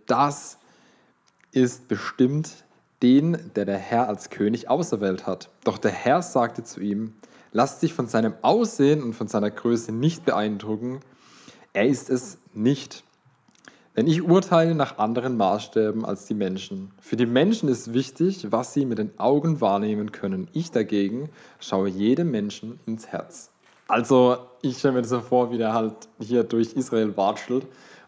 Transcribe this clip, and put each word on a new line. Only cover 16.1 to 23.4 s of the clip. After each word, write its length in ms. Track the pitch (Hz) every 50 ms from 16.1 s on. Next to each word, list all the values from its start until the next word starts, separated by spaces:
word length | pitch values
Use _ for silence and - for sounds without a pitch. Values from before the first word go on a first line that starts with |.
| 101 95 -
die 80 | - 110
Menschen. 580 | 104 101 92 95 95 - - 101 95 95 98 - _
Für 160 | - - -
die 100 | 113 123
Menschen 420 | 117 120 131 156 208 233 220 - 143
ist 240 | 123 117 - 117 117
wichtig, 540 | 127 135 - - - 165 190 190 - - 104
was 220 | 107 113 127 - -
sie 140 | 143 139
mit 120 | 127 113 104
den 200 | 107 101 - -
Augen 420 | 98 123 139 147 143 165 156 143
wahrnehmen 520 | - 98 98 101 104 107 107 107 107 107 -
können. 360 | - - 98 95 92 90 - -
Ich 180 | 156 170 -
dagegen 580 | - 120 107 - 104 101 98 98 110 127 147 151 - - - - - _
schaue 300 | - - - 95 98 101
jedem 420 | 90 95 101 113 131 - 175 165
Menschen 480 | 123 107 104 104 - - - 110 123 - -
ins 220 | 113 113 110 - -
Herz." 420 | - 87 - - - -